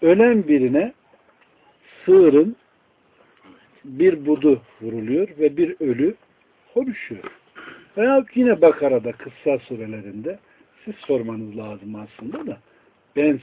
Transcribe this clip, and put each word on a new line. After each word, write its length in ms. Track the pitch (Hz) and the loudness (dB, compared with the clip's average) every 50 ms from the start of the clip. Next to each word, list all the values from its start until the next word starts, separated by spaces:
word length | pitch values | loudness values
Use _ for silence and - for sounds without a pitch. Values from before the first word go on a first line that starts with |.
| - | 2
Ölen 460 | 165 180 196 226 240 240 214 185 147 | 4 4 6 6 4 4 2 2 2
birine 440 | 151 139 127 127 131 147 185 240 285 _ _ _ _ _ _ _ _ _ _ _ _ _ _ _ _ _ _ _ _ - - | 2 2 2 2 0 0 -2 -2 -6 _ _ _ _ _ _ _ _ _ _ _ _ _ _ _ _ _ _ _ _ -6 0
sığırın 520 | - 190 190 339 156 135 147 160 214 240 - _ _ _ _ _ _ _ _ _ _ _ _ _ _ _ _ _ - - _ _ _ _ _ - | 4 6 6 8 8 6 6 4 2 -2 -10 _ _ _ _ _ _ _ _ _ _ _ _ _ _ _ _ _ -20 -20 _ _ _ _ _ -20
bir 420 | 139 131 131 170 185 170 156 139 | -10 -2 0 2 2 2 2 0
budu 360 | 147 151 143 139 151 135 120 - _ _ - | -2 -2 2 2 2 2 2 0 _ _ -16
vuruluyor 480 | 113 113 110 117 107 110 127 160 190 - 170 147 | -12 -10 -10 -8 -6 -4 -4 -4 -4 -4 -4 -2
ve 180 | 156 151 143 | -2 -2 0
bir 200 | 147 175 160 180 - | 0 -4 -4 -4 -4
ölü 340 | 160 139 120 117 139 175 226 - _ _ _ _ _ _ _ _ _ _ - | -4 -4 -2 -2 -2 -2 -4 -6 _ _ _ _ _ _ _ _ _ _ -4
konuşuyor. 500 | 233 269 262 214 - - - 113 92 - - - _ _ _ _ - - - - - - _ - | -4 -4 -4 -6 -10 -12 -16 -16 -16 -16 -18 -20 _ _ _ _ -20 -20 -20 -20 -20 -20 _ -6
Veyahut 400 | 202 220 254 269 269 262 - - | -2 0 2 2 0 0 0 -2
yine 240 | 240 254 247 220 165 | 0 2 2 2 4
Bakara'da, 520 | 165 160 151 - 147 139 131 120 110 120 113 | 4 4 4 4 0 0 0 0 -2 -4 -10
kıssa 460 | - - 139 - _ - 156 139 127 | -12 -14 -20 -16 _ -4 -4 -4 -4
surelerinde, 800 | - - 131 113 113 107 110 107 104 101 98 104 113 156 190 202 _ _ _ _ _ _ _ _ _ | -4 -10 -14 -12 -12 -12 -14 -14 -14 -16 -16 -14 -12 -12 -12 -14 _ _ _ _ _ _ _ _ _
siz 100 | - 208 | -18 -18
sormanız 640 | - - - 143 127 113 113 113 110 110 107 104 | -12 -6 -4 -4 -4 -4 -6 -10 -12 -12 -14 -14
lazım 380 | 110 107 107 104 101 101 104 107 | -14 -14 -14 -16 -16 -16 -16 -16
aslında 520 | 107 110 107 _ - 113 123 190 302 320 | -16 -16 -18 _ -18 -16 -14 -14 -12 -12
da, 120 | 247 - - _ _ _ _ _ _ _ _ _ _ - | -12 -14 -16 _ _ _ _ _ _ _ _ _ _ -4
ben 240 | 143 147 151 143 127 | -2 0 0 0 -2